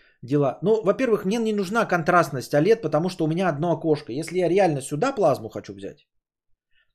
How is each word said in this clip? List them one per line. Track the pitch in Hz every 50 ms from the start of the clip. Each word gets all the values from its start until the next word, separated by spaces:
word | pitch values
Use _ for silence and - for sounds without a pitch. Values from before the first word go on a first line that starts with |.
| _ _ _ _
дела. | - 117 139 147 143 131 117 -
Ну, | 151 196 220 220
во-первых, | 214 185 202 - 269 240 214 180 -
мне | 190 214 240
не | 226 220
нужна | 214 202 196 170 214 233 208
контрастность | - 185 170 156 180 180 175 160 143 147 127 117 - -
олед, | 147 156 202 226 220
потому | - 151 156 151 170 185
что | - - 160
у | 151
меня | 160 170 190 180
одно | 156 139 165 175
окошко. | 165 151 - 160 151 143 - -
Если | 113 143 160 151 170 185
я | 180 165
реально | 170 202 196 175 151 135
сюда | - - 147 147 233 269
плазму | 277 233 190 151 127 110 110 107
хочу | - 107 98 - 98
взять, | 98 98 87 - _ _ _ _ _ _ _ _ _ _ _ _ _ _ _ _ _ _ _